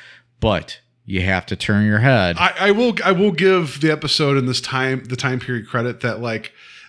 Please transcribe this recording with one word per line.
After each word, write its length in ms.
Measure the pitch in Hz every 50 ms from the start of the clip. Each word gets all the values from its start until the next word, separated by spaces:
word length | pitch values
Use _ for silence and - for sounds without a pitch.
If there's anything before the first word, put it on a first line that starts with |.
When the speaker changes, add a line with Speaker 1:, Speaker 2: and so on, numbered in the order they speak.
| - - - - _ _ _ _
Speaker 1:
but 400 | - 110 98 82 - - - - _ _ _ _ _
you 160 | - 98 92
have 240 | 90 95 95 90 - -
to 80 | 98
turn 300 | - - - 104 101 107
your 140 | 107 104 107
head. 380 | 120 139 131 110 92 87 85 -
Speaker 2:
I, 160 | 175 185 - -
I 120 | 185 202
will, 220 | 202 214 247 240 196 - 156
I 80 | 185
will 200 | 190 175 202 208
give 500 | 170 147 190 190 190 180 165 139 123 139
the 100 | 151 156
episode 460 | 151 151 156 143 - - 156 139 139 135
and 100 | 127 127
this 140 | 123 -
time, 420 | - - 135 127 131 131 131 127 -
the 100 | 120 127
time 240 | 123 - 131 127 123
period 280 | 120 - 123 117 101 -
credit 340 | - 120 117 123 117 -
that, 200 | - 120 107 -
like, 300 | 120 117 110 110 - - - - - - - - -